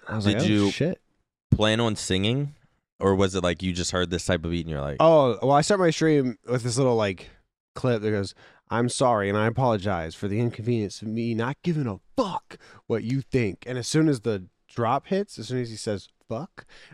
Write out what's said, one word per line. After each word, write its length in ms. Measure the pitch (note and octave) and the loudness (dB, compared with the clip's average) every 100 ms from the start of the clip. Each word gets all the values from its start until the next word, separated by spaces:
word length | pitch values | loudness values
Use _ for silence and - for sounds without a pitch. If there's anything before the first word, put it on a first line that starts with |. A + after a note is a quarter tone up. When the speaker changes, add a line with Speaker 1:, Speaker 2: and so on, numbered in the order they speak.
| - | -8
Speaker 1:
I 80 | A2 | -2
was 100 | G2+ | 0
Speaker 2:
Did 100 | G#2 | 2
Speaker 1:
like, 80 | |
"Oh, 20 | B2 | 2
Speaker 2:
you 240 | G#2 G2+ | 2 2
Speaker 1:
shit." 300 | - D3+ - _ _ _ _ - | 0 -2 -4 _ _ _ _ 0
Speaker 2:
plan 300 | - G#2+ A2 | 2 4 4
on 160 | A#2 G#2 | 2 0
singing, 580 | - F#2+ G2+ C3 C#3+ - _ _ _ - | -2 0 2 0 -4 -8 _ _ _ 0
or 160 | G2 F#2+ | 2 4
was 180 | F#2+ | 2
it, 80 | F#2+ | 2
like, 200 | F2 E2+ | 0 0
you 100 | F#2 | -2
just 160 | F2 E2+ | -2 -2
heard 220 | F2+ F2 | 0 0
this 140 | F2 - | -2 -2
type 180 | F2+ E2 | -2 0
of 60 | |
beat 100 | E2+ E2 | -4 -4
and 40 | |
you're 120 | D2 | -6
like, 160 | C#2+ C#2 | -4 2
Speaker 1:
Oh, 400 | D#3+ D#3+ C3 G#2 | 6 6 4 2
well, 120 | C3 | 2
I 80 | C#3+ | 2
start 180 | F3 G3+ | 4 2
my 100 | F3 | 2
stream 480 | - D#3+ D3 B2+ A2 - | 2 2 2 2 -4 -4
with 140 | B2 | -4
this 160 | A#2+ A#2 | -2 0
little, 180 | C3 A2+ | 2 2
like, 360 | G#2 F#2 - - _ _ _ | 0 -2 -12 -20 _ _ _
clip 300 | - C3 A2+ | -4 -2 0
that 80 | G#2+ | 0
goes, 240 | G#2 G2 - - _ - | -2 -4 -10 -20 _ -4
"I'm 200 | A2 A#2+ | -2 0
sorry 380 | - B2+ A2 G2 | 2 2 2 2
and 80 | G#2 | 2
I 100 | A2 | 0
apologize 680 | A2+ C3 G#2+ G2 F2 E2 | 2 0 0 0 -4 -6
for 140 | - G2+ | -6 -4
the 120 | G#2 | -2
inconvenience 600 | A#2+ A2+ G#2+ A#2 G2 - | -2 -4 -4 -2 -2 -6
of 60 | A2 | -8
me 260 | A2 A#2 | -4 -2
not 240 | A2+ A#2 C#3+ | -2 -4 -4
giving 240 | F3 D#3 B2 | -4 -2 -4
a 120 | F#2+ _ - | -6 _ -4
fuck 420 | G#3 D#3+ - - - - - | -4 -4 -12 -20 -20 -18 -6
what 180 | A2+ | -4
you 180 | A2 C3+ | -2 -4
think." 420 | - B2+ G#2+ F2 A#2+ | -2 0 0 -4 -10
And 120 | B2+ | -8
as 80 | A2+ | -2
soon 200 | D#3 D#3+ | 2 2
as 120 | C3 | 2
the 240 | A#2 G2+ F#2 _ _ | -2 -4 -6 _ _
drop 380 | - A#2 C3+ - | -2 0 0 0
hits, 320 | G3 G#3 - | -4 -4 -10
as 80 | A2 | -6
soon 120 | B2+ | -6
as 120 | A#2 | -6
he 40 | G#2+ | -6
says, 320 | - G2+ - _ - | -6 -6 -8 _ -10
"Fuck," 360 | A2+ F3 - - - - | -10 -10 -16 -20 -20 -20